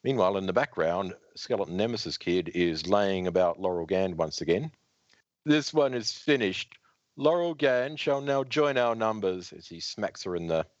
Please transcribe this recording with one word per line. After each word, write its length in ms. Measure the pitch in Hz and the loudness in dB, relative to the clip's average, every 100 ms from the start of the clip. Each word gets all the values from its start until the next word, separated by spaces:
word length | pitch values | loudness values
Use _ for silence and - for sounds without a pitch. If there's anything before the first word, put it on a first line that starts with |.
Meanwhile, 340 | - 131 92 98 | 0 4 4 2
in 80 | 95 | 0
the 80 | |
background, 600 | 95 143 - 80 87 95 - _ - | 0 0 0 0 0 -4 -8 _ -16
Skeleton 400 | - 110 92 90 | -4 -2 -2 -2
Nemesis 420 | 113 113 82 - | -2 -2 -6 -6
Kid 320 | - 90 85 87 | 0 0 0 0
is 320 | 87 78 80 | 0 0 0
laying 400 | 101 101 95 90 | 2 2 0 0
about 320 | 90 87 78 | 2 2 0
Laurel 260 | 95 87 82 | -2 -2 0
Gand 320 | 95 95 82 | 0 0 -2
once 220 | 80 - | -4 -4
again. 300 | 76 90 156 _ _ _ _ _ _ _ 151 | 0 0 0 _ _ _ _ _ _ _ 2
"This 280 | 151 139 | 2 2
one 200 | 156 139 | 2 2
is 180 | 123 107 | 0 -4
finished. 600 | - - 139 101 92 - - _ _ _ - | -4 0 2 2 -2 -10 -16 _ _ _ -2
Laurel 360 | 147 175 170 | 0 2 0
Gand 460 | 156 139 127 131 151 | 0 2 2 0 -4
shall 220 | - 139 | -2 -2
now 240 | 139 139 131 | 0 0 0
join 320 | 143 147 135 | 2 2 4
our 180 | 120 113 | 2 2
numbers," 560 | 110 110 98 92 90 | 0 2 -2 -2 -8
as 160 | - - | -18 -16
he 140 | 82 | -12
smacks 420 | - - 101 - | -10 -4 -6 -4
her 120 | 95 87 | -6 -4
in 100 | 85 | 0
the 180 | 80 80 _ | 0 -2 _